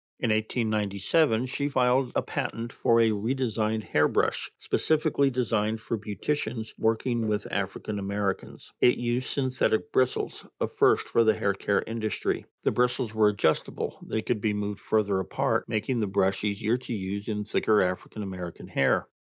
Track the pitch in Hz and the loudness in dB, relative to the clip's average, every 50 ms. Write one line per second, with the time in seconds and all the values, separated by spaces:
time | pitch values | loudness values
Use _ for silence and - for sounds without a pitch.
0 | _ _ _ _ - 113 107 110 107 - - 123 117 110 110 107 104 101 95 98 | _ _ _ _ -2 0 0 0 -2 -4 -4 -2 -2 0 0 0 0 -2 -2 -2
1 | - - - 165 160 131 113 110 127 123 - - 143 147 - 135 123 123 123 135 | 0 2 4 4 4 4 2 0 0 0 0 0 -2 0 0 0 2 2 2 2
2 | 135 120 - - 123 - - - 135 - - 113 113 117 - - - 123 113 117 | 0 0 -4 -4 -4 -2 -4 -4 -4 -4 -4 -6 -6 -6 -8 -4 2 4 4 6
3 | 117 113 110 101 101 117 135 131 131 117 104 117 107 107 113 110 101 - - 147 | 4 4 2 0 0 -2 0 0 0 -2 0 0 0 0 0 -2 -4 -2 0 0
4 | 151 147 110 104 95 - - - - - - _ - - - 117 - - 160 147 | 0 2 2 2 2 2 0 -2 -2 -4 -6 _ -6 -2 0 2 4 4 2 2
5 | - 156 147 - 143 139 127 127 120 - 117 104 107 107 110 110 - - 120 107 | 2 -2 0 2 0 2 2 0 0 2 2 2 2 0 -2 -4 -4 -4 -4 -4
6 | 104 107 104 - - - 147 143 - - 123 123 110 - - - 113 113 113 113 | -2 -6 -8 -6 -2 0 0 2 0 -2 -2 -2 -2 -2 -2 2 2 2 2 2
7 | - 131 120 117 113 107 107 104 - - - 101 98 92 - - - - 104 104 | -2 -2 0 0 2 0 0 0 -2 -2 -2 -2 -2 -2 -6 -10 -6 -4 -4 -4
8 | 98 98 101 104 101 98 95 - - - 69 - - - - _ - 123 - - | -4 -4 -2 0 0 0 0 -2 -4 -12 -10 -8 -10 -10 -4 _ 2 2 2 2
9 | 123 120 120 123 131 - - - 135 131 127 - 123 110 107 107 - - - 131 | 0 0 0 2 2 2 2 2 0 0 0 0 2 2 2 0 -2 0 2 2
10 | 127 123 - 113 - - - - - - _ _ - 110 - - 143 131 113 - | 2 2 2 -2 -2 -2 -4 -6 -6 -8 _ _ -4 -4 0 2 4 4 4 2
11 | - - - 117 117 110 104 92 107 101 98 - - - 101 98 - - 117 117 | 0 -2 2 2 4 4 2 2 0 -2 -2 -2 -2 0 0 0 0 -2 -6 -4
12 | 107 107 - - - 101 92 - - _ _ _ - 135 110 120 123 120 - - | -2 -2 -2 -2 0 0 -2 -2 -4 _ _ _ -4 -2 2 2 2 2 2 0
13 | 127 107 107 107 110 104 101 - - 156 156 - - - 107 - 82 87 - - | -2 -4 0 2 2 2 2 4 2 2 2 2 -2 -6 -4 -4 -4 -4 -4 -8
14 | - - 110 113 107 - 120 107 101 107 104 104 104 101 104 - - - 107 110 | -10 -4 -4 -4 0 0 -2 0 0 -2 -2 0 -2 -4 -4 -6 -6 0 0 0
15 | 107 95 101 95 92 - - - 143 135 117 110 - - 113 110 - - 131 117 | 2 2 0 -2 -2 -4 -4 -2 0 0 0 0 -2 -2 -4 -4 -2 -2 -2 -2
16 | 110 98 98 101 92 95 98 - - 104 101 - 110 104 117 127 - - 120 101 | -2 0 2 2 2 2 2 0 -2 -2 -2 -2 0 0 0 0 -2 -4 -6 -4
17 | 95 95 98 101 98 - 107 104 104 - - 98 - - 110 104 95 90 92 - | -4 -4 -4 -4 -4 -4 -4 -4 -4 -2 -2 -2 2 2 2 4 4 2 0 -4
18 | - - - - 104 98 95 92 90 87 - - - 95 - 139 135 131 117 92 | -8 -14 -8 -8 -6 -6 -4 -6 -6 -8 -8 -10 -14 -8 -4 -2 0 2 0 0
19 | - - _ _ | -2 -6 _ _